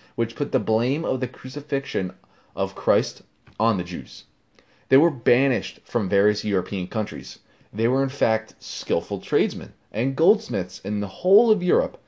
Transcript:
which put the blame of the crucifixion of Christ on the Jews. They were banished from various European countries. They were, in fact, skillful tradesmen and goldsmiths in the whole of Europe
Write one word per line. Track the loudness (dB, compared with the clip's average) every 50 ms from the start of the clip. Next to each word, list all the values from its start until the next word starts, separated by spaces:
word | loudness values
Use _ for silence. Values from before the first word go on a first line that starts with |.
| -20 _ _
which | -4 -4 -4 -4
put | -4 -4 -2
the | -2 -2
blame | 0 2 2 2 2 0 0 -2 -2
of | -2 -2 -2
the | -4
crucifixion | -6 -8 -10 -14 -12 -12 -12 -8 -4 -4 -4 -4 -4 -4 -4 -4 -4 -6 -12 _ _ _ _ _ _ -6
of | -4 -4 -4 -6
Christ | -2 2 2 4 4 2 0 -6 -16 -20 _ _ _ _ -12 -4 0
on | 0 2 2
the | 0 -2
Jews. | -4 -8 -10 -10 -12 -16 -20 -20 _ _ _ _ _ _ _ _ _ _ _ _ 2
They | 4
were | 4 4 4
banished | 0 0 2 2 4 4 4 2 0 -2 -4 -8 -12 -18 -10
from | -6 -4 -2 0 2
various | 2 4 4 4 2 0 -2
European | -2 0 0 -2 -2 -4 -6 -6
countries. | -4 -4 -4 -4 -4 -6 -10 -12 -14 -16 -20 _ _ _ _ _ _
They | -4 -2 0
were, | 0 0 0 -2
in | -2
fact, | -2 0 2 2 2 0 -2 -6 -20 _
skillful | -18 -14 -14 -10 -4 -2 -2 0 0 -2 -6 -8
tradesmen | -4 0 0 0 2 0 -2 -6 -12 -14 -16 _ _ _
and | -6 -4 -2 -2 0
goldsmiths | 2 4 4 4 4 0 -4 -4 -4 -4 -4 -8 -10 -6
in | -4 -4 -4
the | -4
whole | -6 -8 -4 2 4 6 6 6 6
of | 2 2 2
Europe | 2 2 2 2 0 -4 -12 _